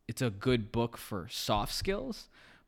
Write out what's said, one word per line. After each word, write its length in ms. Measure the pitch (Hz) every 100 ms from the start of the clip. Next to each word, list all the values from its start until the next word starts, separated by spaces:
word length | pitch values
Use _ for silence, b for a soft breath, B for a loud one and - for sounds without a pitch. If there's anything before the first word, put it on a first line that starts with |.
| -
it's 140 | -
a 80 | 127
good 420 | 98 131 123 107
book 260 | 117 117 -
for 300 | - 104 82
soft 440 | - - 107 -
skills, 560 | - - 196 269 214 - b b b